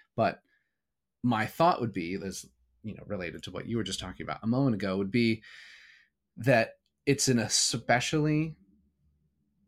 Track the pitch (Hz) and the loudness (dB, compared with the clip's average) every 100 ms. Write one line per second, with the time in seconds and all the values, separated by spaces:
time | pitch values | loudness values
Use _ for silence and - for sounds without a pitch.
0 | _ - 101 - _ _ _ _ _ _ | _ -2 0 -2 _ _ _ _ _ _
1 | _ _ 123 110 107 - 170 - 113 95 | _ _ 0 0 0 4 4 4 -2 -4
2 | 85 98 98 - - _ _ _ 107 - | -4 -6 -6 -10 -14 _ _ _ -14 -12
3 | - 98 87 80 - 92 92 113 95 92 | -10 -8 -8 -10 -12 -10 -4 -4 -4 -6
4 | 92 - 80 78 110 123 139 104 98 95 | -8 -10 -8 -4 0 2 2 0 -2 -2
5 | 98 120 117 110 - - - - - - | 0 2 2 0 -6 -20 -20 -20 -20 -20
6 | _ _ _ - 127 117 113 - _ _ | _ _ _ -4 4 4 2 -4 _ _
7 | - 135 - 123 104 - - 117 - 120 | -2 2 2 2 2 0 0 0 2 2
8 | - 156 151 151 160 - _ _ _ _ | 2 0 2 0 -2 -8 _ _ _ _
9 | _ _ _ _ _ _ | _ _ _ _ _ _